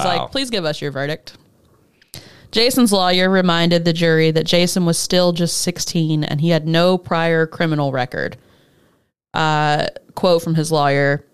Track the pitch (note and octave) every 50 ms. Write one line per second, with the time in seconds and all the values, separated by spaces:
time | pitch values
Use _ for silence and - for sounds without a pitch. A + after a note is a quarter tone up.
0 | C#3 F3+ F3 - B2+ - - C4+ C#4 B3 A3+ G3 E3 D3+ D3 - - D3 C3+ C3+
1 | C#3 C#3+ D#3+ - _ - - _ _ _ _ _ _ _ _ _ _ _ _ _
2 | _ _ - - - - - - - - - A3 A#3 B3+ B3+ C4 A#3+ G#3 G3+ F#3+
3 | F3+ F3+ F3+ F3+ F#3 F#3 F#3+ F#3+ F3+ F3+ E3+ E3+ E3+ E3+ F3 E3+ E3 F3 E3 E3
4 | E3+ E3 D#3+ D#3+ D#3+ D#3+ D#3 D#3+ D#3+ - F3+ F3 F3 F3 - F#3 F3 E3+ E3+ -
5 | - - F#3 F3+ F3+ F3+ F3 E3 E3+ E3 - - - F3+ F3 - - - - F3
6 | D#3+ D#3 D#3+ D3+ D3 - - C#3+ D#3 E3+ E3+ D#3 D#3 D#3+ E3 E3 F3 F#3 F#3 F3+
7 | F3+ - F3+ E3 E3 E3 E3 D#3+ D#3+ D#3+ - - F3 D#3+ D#3 D3+ C#3+ C#3 C3 C3
8 | B2 - - D2+ C#2 - - - _ _ _ _ _ _ _ _ _ _ _ _
9 | _ _ _ _ _ _ - D#3+ D#3+ D#3 D3+ D3+ D3+ D3+ D3 D3+ - - - -
10 | - - _ - - F#3 F3 E3+ E3+ E3+ D#3+ D#3+ D3+ D3+ D#3+ D3+ C#3+ C#3+ C#3 C#3
11 | C#3+ C#3 C#3+ D3 - _